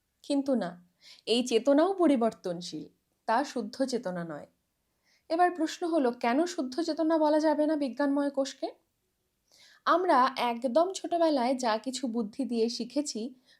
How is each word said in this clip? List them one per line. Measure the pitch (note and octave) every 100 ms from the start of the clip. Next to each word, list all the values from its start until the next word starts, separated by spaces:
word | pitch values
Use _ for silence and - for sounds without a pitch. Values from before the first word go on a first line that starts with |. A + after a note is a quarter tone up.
| _ _ -
কিন্তু | C#4 C#4 B3+
না, | F3+ F3 _ _ - - -
এই | A3+ B3
চেতনাও | A#3 C4 C#4+ E4+ F#4+
পরিবর্তনশীল, | E4 C#4 A3+ A3 F#3+ F3 F3+ D#3 D3+ _ _ _ -
তা | A3+ C#4+
শুদ্ধ | C4 G#3 - C4+
চেতনা | A#3+ F#3+ F3+ E3+
নয়। | D3 - _ _ _ _ _ _ _ _
এবার | E4 F4+
প্রশ্ন | F4 D#4 - F4
হলো, | E4 B3+ A#3+
কেন | A#3+ B3+ F4
শুদ্ধ | - C4 B3+ E4
চেতনা | D4+ D#4+ E4
বলা | D4+ D#4
যাবে | D#4 D4 D4+
না | D#4
বিজ্ঞানময় | C#4+ A3+ C#4+ C#4+ C#4+ C#4
কোষকে? | C4+ - F4+ - _ _ _ _ _ _ _ _ - _ -
আমরা | E4 F#4 C#4+ B3+ B3+ A#3+
একদম | A#3 B3+ A#3+ F4
ছোটবেলায় | F#4+ E4 E4+ E4 D4 A#3+ C4
যা | B3+ A3
কিছু | B3 B3+ C4+
বুদ্ধি | A3 G#3+ - B3
দিয়ে | A#3 A3+
শিখেছি, | A#3 A#3 - D4 A3 A3+ - _ _